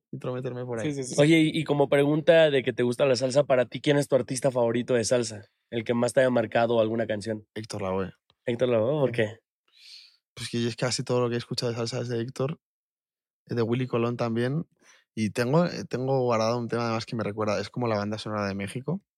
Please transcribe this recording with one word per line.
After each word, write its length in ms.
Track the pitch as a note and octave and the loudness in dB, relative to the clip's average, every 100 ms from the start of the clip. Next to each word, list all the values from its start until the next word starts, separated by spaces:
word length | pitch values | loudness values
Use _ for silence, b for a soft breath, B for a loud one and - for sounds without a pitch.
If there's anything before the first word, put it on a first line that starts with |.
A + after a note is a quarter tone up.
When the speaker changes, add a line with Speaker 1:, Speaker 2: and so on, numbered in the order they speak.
| _ | _
Speaker 1:
intrometerme 540 | C3+ C3+ B2+ B2+ B2 B2+ | -10 -8 -6 -6 -6 -6
por 140 | A#2 | -4
ahí. 140 | D3+ | -4
Speaker 2:
Sí, 100 | C#3 | -4
sí, 120 | B2 - | -4 2
sí. 60 | |
Speaker 3:
Oye, 180 | D3+ E3 | 6 6
y, 200 | D#3 D#3+ | 4 0
y 40 | |
como 260 | D3 C#3+ C#3 | 0 2 4
pregunta 600 | C#3+ C#3+ D#3 D#3 E3 D#3 | 4 4 2 6 6 6
de 140 | C#3 | 4
que 100 | B2 | 0
te 100 | A#2 | 0
gusta 220 | A#2+ B2 C#3+ | 0 2 2
la 100 | A#2+ | 2
salsa, 280 | C3 C3+ C#3 | 2 2 4
para 200 | B2+ A#2+ | 4 2
ti, 160 | C3 | -2
¿quién 160 | D3 C#3+ | 2 2
es 100 | C#3 | 4
tu 80 | C3 | 0
artista 360 | A#2+ C3 C#3 | 0 -2 0
favorito 420 | B2+ A#2 A#2+ A#2+ | 2 2 0 0
de 100 | B2 | 0
salsa? 420 | G#2 B2 A2+ G#2 - _ - | 2 0 0 -8 -18 _ -10
El 120 | A#2 | -6
que 100 | A2 | -2
más 200 | A#2 B2 | 0 2
te 80 | C3+ | 4
haya 80 | C3 | 4
marcado 500 | A#2+ A2+ A#2 A#2 A#2 | 2 0 2 2 2
alguna 260 | A2 A#2 A2 | 2 0 -4
canción. 380 | G#2+ G#2+ G#2+ G#2 | -4 -6 -8 -8
Speaker 1:
Héctor 280 | A2 G#2+ G#2 | -14 -10 -6
Lavoe. 300 | F#2+ F#2+ F#2 - _ _ - | -4 -4 -4 -10 _ _ -6
Speaker 3:
Héctor 240 | A#2 B2 | -2 2
Lavoe, 220 | A2+ A#2 D3+ | 2 2 0
¿por 80 | C3 | 0
Speaker 1:
Ujú. 20 | |
Speaker 3:
qué? 280 | A#2 G#2+ G#2+ _ _ _ B B B B B _ | 0 -2 -4 _ _ _ B B B B B _
Speaker 1:
Pues 160 | - A#2 | -14 -6
que 120 | A#2+ | -2
yo 80 | A#2 | -2
es 60 | A2+ | -2
casi 280 | B2+ A#2 | -4 -2
todo 180 | B2 B2 | -2 0
lo 80 | A#2+ | 0
que 60 | A#2+ | -2
he 20 | |
escuchado 340 | - B2 B2 | -6 -6 -4
de 60 | A2+ | -4
salsa 220 | A#2 B2 | -4 -4
es 60 | A#2+ | -4
de 120 | A#2 | -4
Héctor, 380 | A#2+ - C3+ E3 _ _ _ _ _ _ _ _ - | -4 -4 -4 -6 _ _ _ _ _ _ _ _ -6
eh, 60 | A#2 | -2
de 60 | |
Willy 260 | A2+ B2 B2+ | 0 0 0
Colón 300 | A#2+ A#2 A#2+ | 0 0 -2
también. 480 | A#2+ A2+ B2 D3+ - _ b b b - | -2 -2 -2 -2 -6 _ b b b -4
Y 160 | G#2+ | -4
tengo, 340 | - A#2+ D3+ F3 | -2 0 2 0
eh, 200 | - G#2 | -2 -8
tengo 320 | A#2+ C3 C3+ | -4 0 0
guardado 360 | B2 A2 A2 A#2+ | 2 2 2 0
un 100 | A#2 | -2
tema 160 | A#2 A#2 | -2 -2
además 200 | A2+ - | -2 -4
que 100 | A#2 | -6
me 80 | |
recuerda, 360 | G#2 G#2+ G#2+ G2+ | -4 -4 -2 -2
es 100 | G#2 | -4
como 180 | - A#2+ | -4 -2
la 100 | G#2+ | -2
banda 200 | G#2 G#2+ | -2 -6
sonora 300 | A2 G#2+ G2+ | -6 -4 -4
de 80 | G2 | -4
México. 460 | G2+ - - G3 _ | -6 -8 -6 -8 _